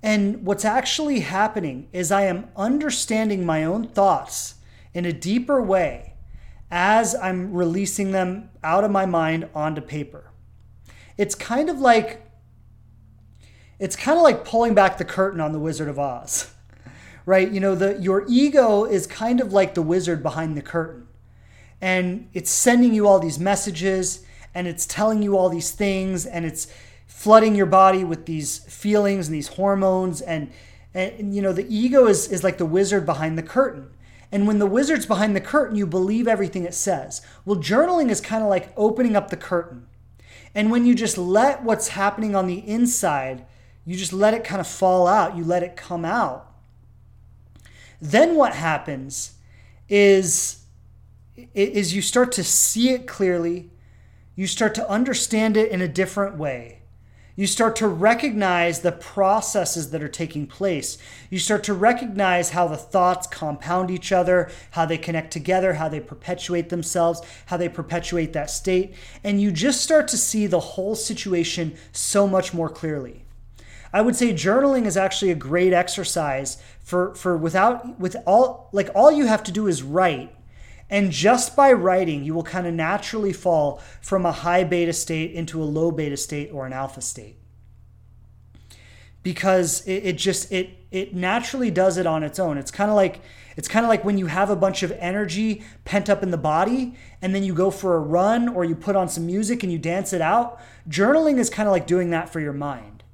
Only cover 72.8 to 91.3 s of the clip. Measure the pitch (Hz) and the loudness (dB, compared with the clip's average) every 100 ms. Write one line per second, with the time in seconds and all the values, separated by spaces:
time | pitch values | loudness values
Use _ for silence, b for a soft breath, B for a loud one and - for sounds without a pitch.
72.8 | 160 151 123 - - - - - B B | -6 -6 -8 -16 -20 -20 -20 -20 B B
73.8 | B 190 226 240 240 175 165 226 277 262 | B 0 2 2 0 2 2 4 4 2
74.8 | 220 180 190 - 196 165 131 170 185 180 | 2 0 0 0 0 0 0 2 4 4
75.8 | 180 - 175 - 151 135 139 - B B | 2 -4 -4 -2 -2 -4 -6 -10 B B
76.8 | - 180 180 180 185 170 165 180 208 240 | -6 -2 -2 -4 -2 -2 0 2 2 2
77.8 | 247 - 180 - - 208 254 - - 202 | -8 -8 -8 -6 2 4 4 0 -6 -4
78.8 | 190 190 277 302 254 214 - 185 208 156 | -2 6 6 6 2 2 -2 -2 -2 -2
79.8 | 135 156 185 139 - - - b b b | -2 0 2 0 -8 -18 -20 b b b
80.8 | b 202 196 135 185 240 - - 277 240 | b -2 0 2 4 4 2 4 6 6
81.8 | 180 185 175 151 139 160 160 185 175 170 | 4 2 0 -2 -4 -6 -4 -6 -4 -2
82.8 | 160 202 - 220 202 180 185 160 147 - | -2 -2 -4 -4 -4 -2 0 2 0 -4
83.8 | B B - 190 175 151 175 175 175 175 | B B -4 0 0 -2 0 2 2 0
84.8 | 170 165 - 160 160 170 165 160 156 147 | 0 -2 -4 -4 -6 -6 -8 -6 -4 0
85.8 | 165 151 151 139 - 147 143 143 131 131 | 0 0 -4 -6 -6 -8 -8 -10 -10 -8
86.8 | 135 - - - 104 - - - - - | -8 -8 -12 -12 -16 -20 -20 -20 -20 -20
87.8 | - - - - - - - - b b | -20 -20 -20 -20 -20 -20 -20 -20 b b
88.8 | b b b b 185 170 190 190 170 - | b b b b -10 -2 2 2 2 -2
89.8 | - 190 196 160 196 180 - 190 185 - | -4 -4 -4 -2 -2 -2 -4 -6 -6 -10
90.8 | - 185 196 180 180 | -10 -8 -6 -4 -2